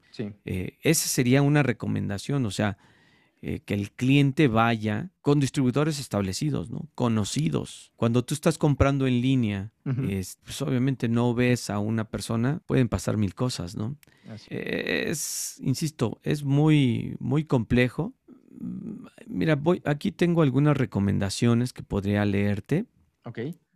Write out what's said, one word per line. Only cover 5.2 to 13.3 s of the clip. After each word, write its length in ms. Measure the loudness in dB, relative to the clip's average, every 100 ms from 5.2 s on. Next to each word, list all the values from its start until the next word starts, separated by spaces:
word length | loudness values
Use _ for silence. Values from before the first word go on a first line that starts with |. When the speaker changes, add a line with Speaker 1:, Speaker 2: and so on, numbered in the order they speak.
Speaker 2:
con 200 | 0 2
distribuidores 580 | 2 0 0 2 0 -2
establecidos, 720 | -4 -2 -2 -2 -4 -4 -6
¿no? 180 | -10 -12
Conocidos. 1000 | -4 0 0 0 -2 -2 -2 -6 -12 -20 -2
Cuando 280 | 2 2
tú 100 | 0
estás 220 | 0 0 2
comprando 500 | 2 4 2 2 2
en 140 | 2
línea, 520 | 2 2 2 -2 -8 _
Speaker 1:
Ujú. 180 | -6 -4 -2
Speaker 2:
es, 280 | -4 -6 -12
pues, 180 | -14 -8
obviamente 460 | -2 0 0 0 0
no 260 | 2 2
ves 340 | 2 2 2 0
a 80 | -4
una 240 | -2 -2
persona, 560 | -4 -6 -4 -2 0 -2 -2
pueden 220 | 0 2
pasar 280 | 0 -2 0
mil 180 | 0